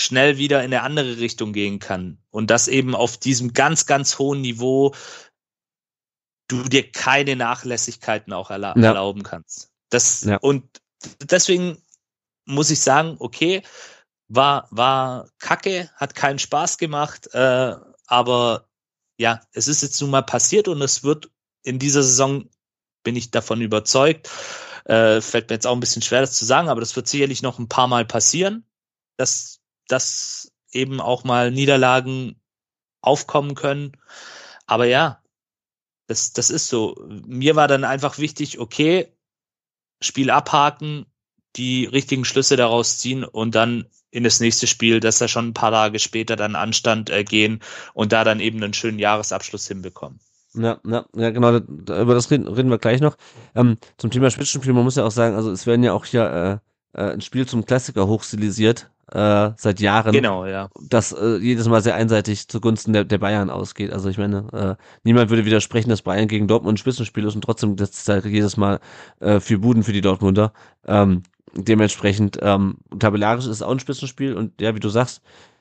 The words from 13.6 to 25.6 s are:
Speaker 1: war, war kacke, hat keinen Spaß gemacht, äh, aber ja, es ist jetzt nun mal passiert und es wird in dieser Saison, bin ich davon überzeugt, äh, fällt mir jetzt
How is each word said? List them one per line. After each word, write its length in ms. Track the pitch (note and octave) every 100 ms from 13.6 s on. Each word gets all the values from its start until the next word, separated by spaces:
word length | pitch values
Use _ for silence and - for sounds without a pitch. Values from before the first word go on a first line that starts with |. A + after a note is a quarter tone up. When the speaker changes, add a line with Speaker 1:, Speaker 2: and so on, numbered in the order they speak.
| - - - - _ _ -
Speaker 1:
war, 400 | A#2 C#3 C#3+ -
war 580 | G#2+ B2+ C3+ C3 B2+ - -
kacke, 500 | - F3+ G3 F3+ F3 -
hat 180 | C#3+
keinen 240 | - C#3 C#3
Spaß 400 | - D3 E3+ -
gemacht, 500 | E3 D3 D3+ - -
äh, 400 | B2 C3 B2+ B2+ - - _ -
aber 640 | B2 A#2+ B2 A#2+ G#2+ - _ _ _ _ -
ja, 220 | A#2 A2 _
es 140 | A#2 C#3+
ist 160 | D3+
jetzt 180 | C#3+ -
nun 100 | C#3+
mal 120 | C3+
passiert 460 | - B2 - G#3 G3
und 120 | D#3
es 220 | C3+ -
wird 260 | C#3 D#3 - _ _ _
in 160 | B2+ B2
dieser 240 | C#3 C#3
Saison, 440 | C3 B2+ C3+ C#3 - _ _ _ _ _
bin 140 | A#2 A#2+
ich 160 | A#2
davon 280 | A#2+ - A2+
überzeugt, 680 | A2 G#2+ G#2+ C3 D3 D#3 - - - - - -
äh, 360 | - A2 A2+ A2
fällt 300 | - A#2 A2
mir 60 |
jetzt 100 | A2